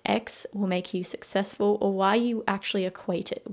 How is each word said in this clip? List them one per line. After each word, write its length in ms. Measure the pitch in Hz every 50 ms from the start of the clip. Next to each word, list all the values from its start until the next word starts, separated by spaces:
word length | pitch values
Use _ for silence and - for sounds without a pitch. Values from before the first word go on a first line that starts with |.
| -
X 420 | - 208 - 220 - - - - - -
will 140 | 202 202
make 260 | 185 180 180 180 - -
you 100 | 180 180
successful 760 | - - - - - - 196 202 202 - - 202 208 208 -
or 120 | 208 196 196
why 220 | 190 190 196 214
you 280 | 240 240 240 233 220 -
actually 380 | - 196 196 - - - 196 185
equate 460 | 185 185 - - - 180 170 - -
it 120 | - - - -